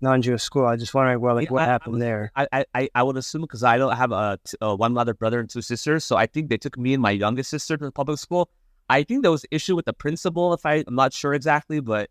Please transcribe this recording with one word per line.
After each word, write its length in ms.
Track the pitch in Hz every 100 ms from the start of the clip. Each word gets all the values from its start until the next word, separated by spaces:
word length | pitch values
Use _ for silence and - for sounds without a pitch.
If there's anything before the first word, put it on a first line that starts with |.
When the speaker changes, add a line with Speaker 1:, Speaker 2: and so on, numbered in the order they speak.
Speaker 1:
non-Jewish 420 | 131 131 123 120
school, 240 | - 143 123
I 100 | 117
just 180 | 117
wondering, 260 | 135 131 123
well, 140 | 120 120
like, 80 | 151
Speaker 2:
Yeah, 60 |
Speaker 1:
what 100 | 127
Speaker 2:
I, 20 |
I 40 | 127
Speaker 1:
happened 240 | 123 -
Speaker 2:
was, 60 | 113
Speaker 1:
there? 320 | 120 107 107
Speaker 2:
I, 140 | - 139
I, 120 | 135 139
I, 140 | 123 135
I 80 | 123
would 140 | 127 131
assume, 300 | 127 156 165
'cause 160 | 110
I 160 | 120 120
don't 180 | 131 117
have 140 | 127
a 260 | 101 107 98
t-, 120 | - -
uh, 140 | 107
one 240 | 98 113 120
other 160 | 117
brother 240 | 110 113 120
and 100 | 113
two 140 | 123
sisters, 420 | - 120 - 156
so 120 | - 117
I 100 | 113
think 220 | 156 156
they 80 | 110
took 180 | 143 131
me 180 | 123
and 80 | 135
my 100 | 113
youngest 380 | 101 104 127 135
sister 260 | 151 - 156
to 80 |
the 80 | 143
public 260 | - 139 147
school. 320 | - 175 175 _ _ _ -
I 160 | 131
think 180 | 147 262
there 80 | 233
was 160 | 156 -
issue 240 | 156 - 175
with 80 |
the 80 | -
principal. 600 | - 143 165 185 170 175
If 140 | 170 156
I, 160 | 151 -
I'm 100 | 120
not 160 | 135
sure 220 | - 143
exactly, 460 | 143 139 147 - 151
but 300 | 123 107 104